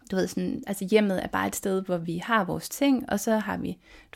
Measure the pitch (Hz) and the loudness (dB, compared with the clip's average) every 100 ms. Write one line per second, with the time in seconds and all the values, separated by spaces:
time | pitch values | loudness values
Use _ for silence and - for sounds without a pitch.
0 | - 185 180 - 180 - - 202 185 214 | -4 0 0 0 -2 -4 -6 -6 4 4
1 | 208 185 - 190 196 - 202 190 190 180 | 4 2 -2 -2 -2 -2 -2 0 0 -2
2 | 170 170 175 226 180 160 - - 285 254 | -2 -4 0 0 2 -2 -6 0 4 4
3 | - 202 - 220 208 180 185 185 - - | 2 -2 2 0 0 -4 -4 -8 -12 -20
4 | - | -12